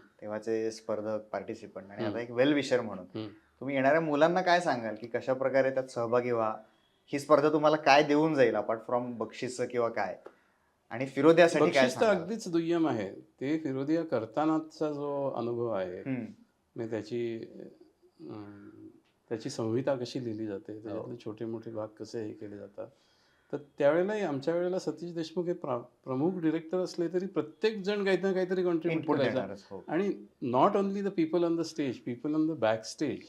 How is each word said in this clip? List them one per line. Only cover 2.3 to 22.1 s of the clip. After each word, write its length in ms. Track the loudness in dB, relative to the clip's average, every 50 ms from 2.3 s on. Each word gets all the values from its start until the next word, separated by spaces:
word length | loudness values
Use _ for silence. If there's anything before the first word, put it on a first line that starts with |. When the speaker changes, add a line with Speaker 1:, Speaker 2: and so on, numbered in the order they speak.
Speaker 1:
well 220 | 0 2 4 4 4
wisher 280 | 2 2 2 0 0
म्हणून 240 | 0 -2 -8 -10 -12 -10 -10
Speaker 2:
हम्म. 140 | -10 -10 -10 -12 -16 _ _ _ _
Speaker 1:
तुम्ही 160 | -8 -2 0
येणाऱ्या 240 | 2 4 4 4 4
मुलांना 420 | 4 2 4 4 4 4 4 2 4
काय 180 | 4 4 4
सांगाल 340 | 4 2 0 0 -2 -6 -8 -8
की 60 | -10
कशा 260 | -6 -6 -4 -2 -2 -2
प्रकारे 380 | 0 0 2 2 4 2 2
त्यात 140 | 0 -2 -4
सहभागी 460 | -4 -4 -4 -2 2 2 2 2 2
व्हा? 240 | 0 0 0 0 -2 -4 -10 -18 _ _ _ _ _ _ _ _ -6
ही 60 | -6
स्पर्धा 300 | 4 6 6 6 6 4
तुम्हाला 280 | 4 4 4 4 4
काय 260 | 4 6 8 8 8 8
देऊन 320 | 6 4 4 4 4 6
जाईल 200 | 6 6 6 6
apart 240 | 2 0 -2 -4 -4 -2 -2
from 240 | -2 -2 -2 -2 -6
बक्षिसं 520 | -6 -8 -8 -6 -6 -6 -6 -4 -4 -6
किंवा 220 | -2 0 0 0 0
काय? 300 | 0 -2 -2 -4 -4 -8 -14 -20 -20 _ _ _ _ _ _ _ _ _ _ _
आणि 160 | -8 -6 -6
फिरोदियासाठी 640 | -4 -2 6 6 8 10 10 8 8 6 4 4 4
काय 120 | 6 6 4
Speaker 2:
बक्षीस 180 | 4 4 4
तर 60 | 4
Speaker 1:
सांगाल? 160 | 4 4 2 0
Speaker 2:
अगदीच 260 | -4 -6 -8 -6 -2
दुय्यम 400 | -2 -2 0 0 2 2 2 2
आहे. 220 | 0 -2 -4 -6
ते 480 | -8 -12 -18 _ _ _ -4 -2 -2 -2
फिरोदिया 460 | -2 -4 -4 -2 0 0 0 0 0
करतानाचा 880 | 0 -2 -2 -2 -2 -2 0 2 2 2 0 -2 -4 -6 -4 -4 -4 -2
जो 380 | -4 -4 -4 -4 -2 -4 -4
अनुभव 380 | -4 -4 -4 -4 -2 -2 -2 -2
आहे, 320 | -2 -2 -4 -4 -6 -8
Speaker 1:
हम्म. 240 | -6 -6 -6 -6 -6 -8 -12 -16 _ _ _ _ _ _ _
Speaker 2:
म्हणजे 140 | -10 -8 -6
त्याची, 560 | -6 -6 -6 -6 -4 -4 -4 -4 -6 -8 -10 -12 -14 -16 -16 -18 -20 -20 -20 _ _ _ _ _ _ _
अं, 480 | -16 -14 -14 -14 -14 -16 -18 -18 -20 -20 -20 -20 -20 -20 -20 _ _ _ _ _ _ _
त्याची 220 | -8 -6 -6 -8
संहिता 440 | -6 -4 -2 0 0 0 0 0 -2
कशी 300 | -2 -4 -6 -6 -6 -6
लिहिली 220 | -6 -6 -6 -6
जाते, 260 | -6 -6 -8 -10 -12 -14
Speaker 1:
हो. 100 | -12 -10
Speaker 2:
त्याच्यातले 340 | -10 -8 -8 -8 -10 -12 -12 -12
छोटे 200 | -12 -10 -8 -8
मोठे 260 | -8 -8 -8 -10 -10
भाग 180 | -8 -8 -8 -10
कसे 360 | -10 -14 -14 -10